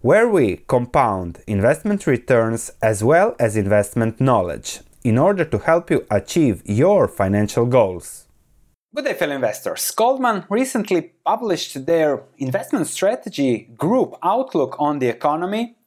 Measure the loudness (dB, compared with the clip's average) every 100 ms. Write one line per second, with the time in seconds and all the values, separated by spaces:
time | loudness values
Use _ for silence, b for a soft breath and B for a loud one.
0 | 4 4 4 4 2 0 -2 -2 0 0
1 | 2 0 -6 -10 -4 0 2 2 -2 -2
2 | 0 -2 2 2 2 -2 -8 -2 -2 0
3 | 2 4 2 0 -2 0 2 2 2 -2
4 | -2 0 2 2 0 -6 -10 -14 -18 _
5 | 0 2 2 2 -2 -2 2 0 2 -2
6 | 0 -4 -2 0 2 0 -2 0 4 4
7 | 2 0 0 0 0 0 2 2 2 -2
8 | -14 -20 _ _ _ _ _ _ _ -8
9 | -6 -4 -4 -2 -4 -4 -8 -6 -8 0
10 | 0 2 0 -2 -4 -2 -2 -4 0 -2
11 | -2 _ -4 -2 -2 -4 -4 -10 -2 0
12 | 2 -2 -6 _ -4 -4 -4 -4 -4 -2
13 | -2 -2 -8 -4 -2 -2 -6 -6 0 0
14 | 0 -2 -2 -2 -2 -2 -2 -2 -4 0
15 | -2 -2 -2 -2 -4 -6 -6 _